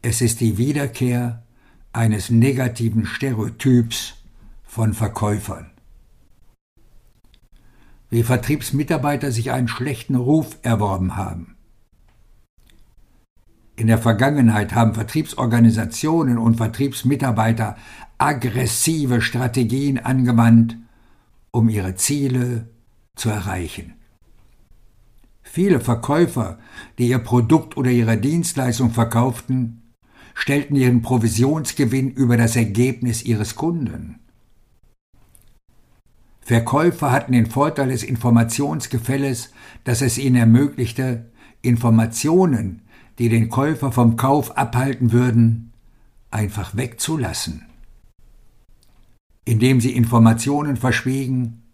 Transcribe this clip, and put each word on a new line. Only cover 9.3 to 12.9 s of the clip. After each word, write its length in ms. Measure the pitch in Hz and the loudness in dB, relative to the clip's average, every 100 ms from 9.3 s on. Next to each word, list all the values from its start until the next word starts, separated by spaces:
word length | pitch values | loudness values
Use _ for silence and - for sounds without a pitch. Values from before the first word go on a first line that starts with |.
sich 180 | 117 123 | -4 -4
einen 160 | 127 120 | -4 -4
schlechten 480 | - 131 123 - 131 | -4 -6 -6 -4 -2
Ruf 420 | 123 156 - - | 2 0 0 -6
erworben 560 | 120 113 101 92 92 - | -2 0 0 -2 -4 -4
haben. 400 | 95 85 - - _ _ _ _ _ _ _ _ _ _ _ _ - | -8 -10 -14 -20 _ _ _ _ _ _ _ _ _ _ _ _ -20